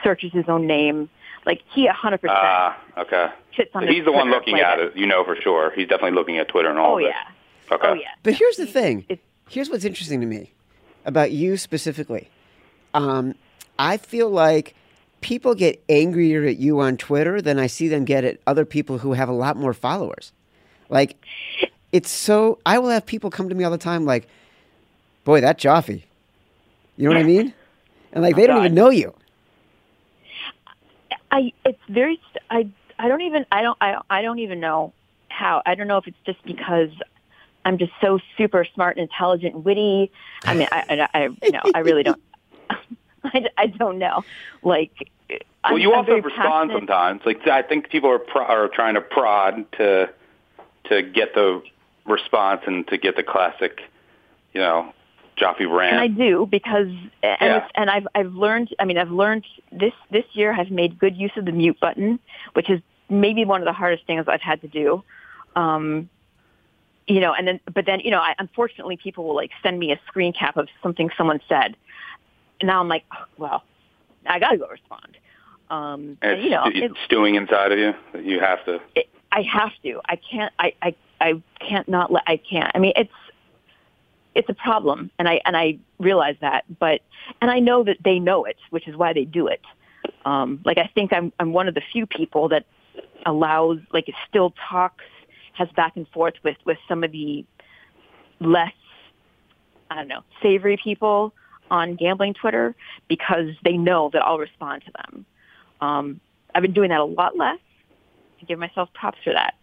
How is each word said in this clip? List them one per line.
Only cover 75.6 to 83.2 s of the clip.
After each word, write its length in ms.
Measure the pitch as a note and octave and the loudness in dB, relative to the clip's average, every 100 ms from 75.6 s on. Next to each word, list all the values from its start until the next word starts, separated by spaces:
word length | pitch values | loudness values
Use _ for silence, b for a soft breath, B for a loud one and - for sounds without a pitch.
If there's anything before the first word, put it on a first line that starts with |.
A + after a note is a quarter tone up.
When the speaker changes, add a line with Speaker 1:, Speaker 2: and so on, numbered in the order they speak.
| - | -12
Speaker 1:
Um, 480 | D#3 D3 C#3+ D3 C#3+ | -10 -10 -12 -14 -6
Speaker 2:
And 120 | G#2 | -2
Speaker 1:
and, 100 | F#3 | -2
you 80 | D4 | 0
know, 140 | E3+ A#2 | 0 0
Speaker 2:
it's 100 | F#2+ | -2
stu-, 80 | - | -4
Speaker 1:
it 60 | - - | -6 -2
Speaker 2:
stewing 280 | A2+ G#2 G#2 | 2 4 2
inside 340 | G2 G#2 G2 | 2 2 2
of 60 | G2+ | 2
you 160 | G#2+ G#2 - | 0 -2 -10
that 120 | E2+ | -10
you 160 | F2+ F2+ | -4 0
have 240 | F#2+ F2+ - | 2 0 -4
to. 140 | F2 - - | -8 -4 -4
Speaker 1:
it, 120 | - _ - | -4 _ -4
I 100 | G#3 | -4
have 280 | G3 G3+ G#3+ - | -2 -2 -2 -6
to. 160 | C#3 - | -12 -10
I 120 | - F3 | -8 -10
can't. 360 | - A#3+ G#3+ - | -8 -10 -8 -4
I, 160 | F3 - | -4 -2
I, 120 | F3 E3+ _ - | -6 -6 _ -2
I 220 | E3 E3 - - | -2 -2 -8 -14
can't 280 | - G3+ F3 | -6 -6 -2
not 220 | F3+ F3 | -2 0
let. 120 | F3 - | 0 0
I 100 | D#3+ | -4
can't. 340 | - E3+ - | -4 -4 0
I 40 | F#3 | 2
mean, 120 | F#3+ A3 | 2 2
it's, 160 | G#3+ - | -2 -6